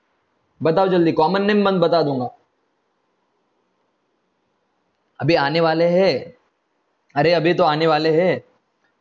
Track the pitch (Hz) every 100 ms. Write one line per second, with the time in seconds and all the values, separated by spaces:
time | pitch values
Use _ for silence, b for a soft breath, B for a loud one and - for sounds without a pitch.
0 | _ _ _ _ _ _ 147 170 190 180
1 | 165 156 165 196 202 208 196 190 165 165
2 | 143 131 123 - _ _ _ _ _ _
3 | _ _ _ _ _ _ _ _ _ _
4 | _ _ _ _ _ _ _ _ _ _
5 | _ - 139 165 139 160 165 165 170 175
6 | 190 123 - - _ _ _ _ _ _
7 | _ 139 156 170 160 175 170 151 160 151
8 | 160 160 180 131 - _ _ _ _ _